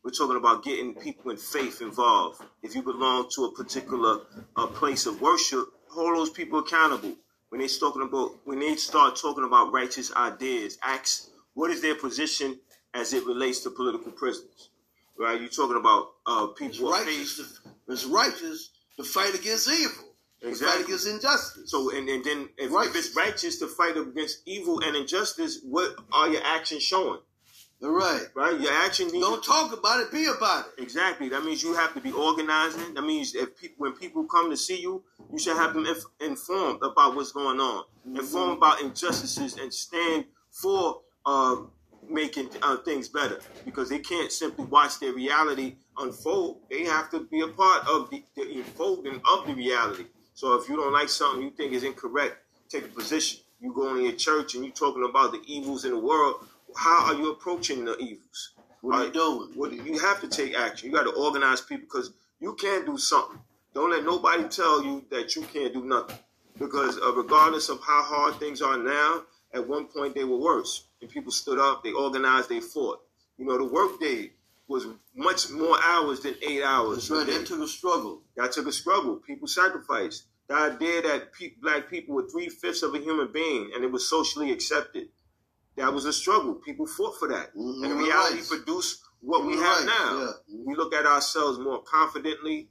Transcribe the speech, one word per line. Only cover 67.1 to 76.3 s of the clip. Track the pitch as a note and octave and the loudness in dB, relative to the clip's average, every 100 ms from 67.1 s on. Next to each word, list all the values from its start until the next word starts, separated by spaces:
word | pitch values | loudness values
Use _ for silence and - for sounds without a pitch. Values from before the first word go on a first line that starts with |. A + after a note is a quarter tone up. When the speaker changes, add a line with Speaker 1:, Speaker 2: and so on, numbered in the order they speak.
Speaker 1:
regardless | B2 A#2 D3+ D#3 D#3+ D3+ | 2 6 8 8 6 -2
of | C3 | -4
how | - D3 | 4 4
hard | D3 D3 D3 D3 | 4 2 2 0
things | D3+ C3+ | -8 -2
are | C#3 C3 | 0 0
now, | A#2+ D3 D3+ E3 - _ _ | 0 2 2 2 -4 _ _
at | B2+ A#2+ | -6 -2
one | D3 C#3+ | -4 -4
point | D3+ C#3 C3+ | -6 -4 -2
they | |
were | C3 B2 | 0 2
worse. | E3 C3+ - - _ _ | 4 2 0 -8 _ _
And | A#2 | -14
people | D3 B2+ | -12 -6
stood | - - C3 | -6 -2 2
up, | C#3 B2+ | 2 2
they | A2 | -2
organized, | A#2+ C#3 C3 C3 C3 B2+ | -2 -2 2 4 4 2
they | A#2 | -4
fought. | A2+ D#3 A#2 - _ _ _ - | -4 -4 -4 -4 _ _ _ -8
You | C3 | -2
know, | B2+ | 0
the | C3 | 2
workday | D3 G3 - D#3 A#2 G2+ _ _ _ - | 2 2 0 -4 -2 -6 _ _ _ -6
was | C3 A2 A2+ _ | -6 -6 -14 _
much | B2+ D#3+ F3+ - | -2 0 0 -2
more | C#3+ D#3+ D#3 | -2 4 6
hours | E3 E3+ D3+ B2+ | 6 4 2 -2
than | C#3 | -6